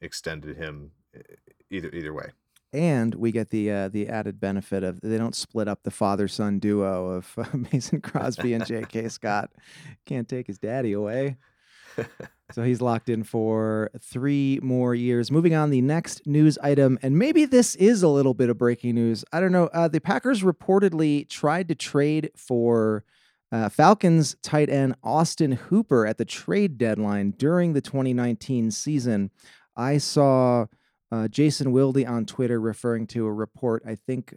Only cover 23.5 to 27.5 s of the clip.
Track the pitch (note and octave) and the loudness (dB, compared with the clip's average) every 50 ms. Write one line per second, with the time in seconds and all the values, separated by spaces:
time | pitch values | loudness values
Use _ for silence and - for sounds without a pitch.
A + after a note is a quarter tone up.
23.5 | A#2 A2+ A2 G2+ - - D3+ F#3 G#3+ - - F3 E3 E3 D3+ - - - - - | -4 -2 -2 0 2 4 6 6 6 6 4 4 4 4 2 0 -4 -8 -6 -2
24.5 | D#3 D3+ D3+ - C#3 C#3 C#3 C3 B2 - - A2+ B2+ D#3 E3 D#3 - - E3 C#3 | 0 0 2 2 2 0 0 0 -2 -4 -4 0 0 2 0 0 0 -2 0 0
25.5 | B2+ A2+ - - F3 G#3+ A3+ - C#3 A#2+ A2 G#2+ A2 - A2+ - - - - - | -2 -4 -2 0 0 0 2 2 2 2 2 2 0 -4 -6 -6 -8 -10 -6 -2
26.5 | F3 G3+ G#3 F#3 C#3+ G#2+ A#2+ A2+ G#2+ G#2 G#2+ G#2 G2+ G2+ G2 G2+ G2+ - C3 D3+ | 0 0 0 0 0 -2 -2 0 0 0 -2 -2 -2 -2 -2 -2 -2 0 0 2